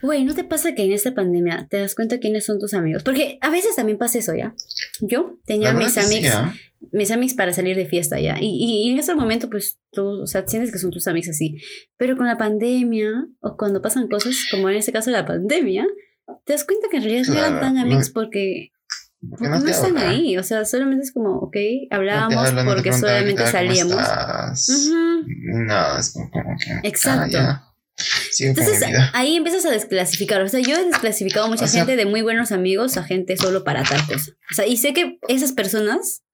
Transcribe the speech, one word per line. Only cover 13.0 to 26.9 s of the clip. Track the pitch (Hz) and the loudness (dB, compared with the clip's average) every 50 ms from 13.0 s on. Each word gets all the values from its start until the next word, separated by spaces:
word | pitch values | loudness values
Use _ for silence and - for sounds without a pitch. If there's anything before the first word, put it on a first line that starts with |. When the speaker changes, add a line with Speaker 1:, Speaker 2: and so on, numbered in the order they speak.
| 214 214 220 240 311 - - _ | 0 0 0 -2 -4 -6 -10 _
Speaker 1:
o | - 214 208 | -10 -8 -6
cuando | - 214 202 202 190 - | -2 -2 0 0 0 0
pasan | 214 214 262 240 202 | -2 0 0 0 0
cosas, | 214 208 208 240 254 254 - - - | 0 -2 -2 -2 -2 -4 -2 -2 0
como | 190 190 190 | 0 0 2
en | 196 | 0
este | 214 214 - - | 0 -2 -2 -2
caso | 220 220 247 | -2 -2 0
la | 247 208 165 | 0 0 0
pandemia, | 151 170 170 180 214 285 349 311 208 185 196 240 403 403 - - _ _ _ _ - - - _ | -2 -4 -2 0 0 0 2 2 0 0 0 0 -2 -2 -4 -14 _ _ _ _ -20 -20 -18 _
te | - 285 | -2 -2
das | 294 294 | -2 0
cuenta | - 381 427 427 427 | -2 -2 0 0 0
que | - 285 | 0 0
en | 226 | 0
realidad | 214 220 247 254 | 2 2 2 2
no | 254 285 | 2 2
eran | 302 285 - 294 | 2 2 2 2
Speaker 2:
Claro, | - | 2
Speaker 1:
tan | - 269 269 | 2 2 2
Speaker 2:
no, | 262 | 2
Speaker 1:
amigos | 247 240 131 135 - - | 4 4 4 4 4 2
porque, | - 233 220 220 226 202 196 190 185 - - - _ _ _ _ - - - _ _ _ | -2 -4 -4 -2 -2 -2 -2 -2 -2 -4 -8 -14 _ _ _ _ -14 -14 -14 _ _ _
Speaker 2:
porque | - 110 | -14 -14
Speaker 1:
porque | - - 233 139 | -8 -4 -2 0
Speaker 2:
no | 151 - | 0 2
Speaker 1:
no | 277 | 2
Speaker 2:
te | 320 349 | 2 2
Speaker 1:
están | - - 381 349 | 2 2 2 2
Speaker 2:
hablan. | 285 - - - | 2 2 2 2
Speaker 1:
ahí. | 247 339 285 185 | 2 2 2 0
O | 180 185 | -2 -2
sea, | - 226 214 214 | -2 -2 -2 -2
solamente | 214 - 247 269 269 269 262 277 | 0 0 0 0 2 0 0 -2
es | 262 - | -4 -4
como, | 254 220 202 190 - | -2 -2 0 0 -2
ok, | 190 - - | -4 -4 -4
Speaker 2:
No | 208 202 214 240 269 269 - | -2 -2 0 -2 -2 -4 -2
te | 208 | -2
Speaker 1:
hablábamos | 202 190 196 202 214 220 226 226 226 - - | 0 0 0 0 0 2 2 2 2 2 2
Speaker 2:
hablan, | - | 2
no | - | 2
te | - 202 196 | 2 2 2
Speaker 1:
porque | 190 180 - | 2 2 2
Speaker 2:
preguntan, | - - | 2 4
Speaker 1:
solamente | - 127 123 123 123 - - 196 - | 4 4 2 4 2 2 2 2 2
Speaker 2:
"Hola, | - | 2
¿cómo | - 180 180 | 2 2 2
Speaker 1:
salíamos". | 180 185 185 175 - - - 52 | 2 2 2 2 2 2 2 2
Speaker 2:
estás? | 52 53 - - - - - - - - - - - | 0 0 -2 -2 -4 -4 -4 -4 -4 -2 -2 0 0
Speaker 1:
Ujú. | 262 285 277 302 330 330 330 330 339 330 311 - - - - - - 117 113 | 2 2 2 2 2 2 2 2 0 0 -2 -4 -8 -8 -6 -4 -2 -2 0
Speaker 2:
Nada, | 110 107 98 82 71 67 71 | 2 2 2 2 2 0 -2
es | - - - | -4 -4 -4
como, | - - - | -8 -12 -6
como | - - - - - - | -6 -6 -4 -4 -4 -6
que, | - - - | -4 -4 -4
"Ah, | - - | -4 -4
Speaker 1:
Exacto. | 208 | -2